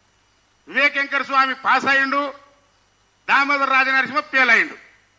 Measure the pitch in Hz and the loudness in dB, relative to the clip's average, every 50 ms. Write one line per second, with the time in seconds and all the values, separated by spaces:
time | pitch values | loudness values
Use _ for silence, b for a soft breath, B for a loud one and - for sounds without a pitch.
0 | _ _ _ _ _ _ _ _ _ _ _ _ _ - 185 262 285 285 285 277 | _ _ _ _ _ _ _ _ _ _ _ _ _ -6 -2 0 0 0 0 -4
1 | 277 277 285 269 - - 277 269 269 262 254 - - 202 247 254 247 254 269 277 | -6 -4 -4 -6 -4 -2 0 0 0 0 -2 -4 -2 0 0 0 0 0 0 0
2 | 269 269 277 285 285 277 - - _ _ _ _ _ _ _ _ _ _ _ _ | 0 0 0 -2 -2 -4 -8 -12 _ _ _ _ _ _ _ _ _ _ _ _
3 | _ _ _ _ _ - 226 269 277 277 285 277 277 269 269 262 269 262 269 269 | _ _ _ _ _ 0 0 2 2 2 0 0 0 2 2 2 2 2 2 0
4 | 254 233 262 302 294 - 277 269 254 240 226 202 165 147 - - - _ _ _ | 0 -2 -4 -6 -4 -2 0 2 2 4 2 2 0 -2 -8 -16 -20 _ _ _
5 | _ _ _ | _ _ _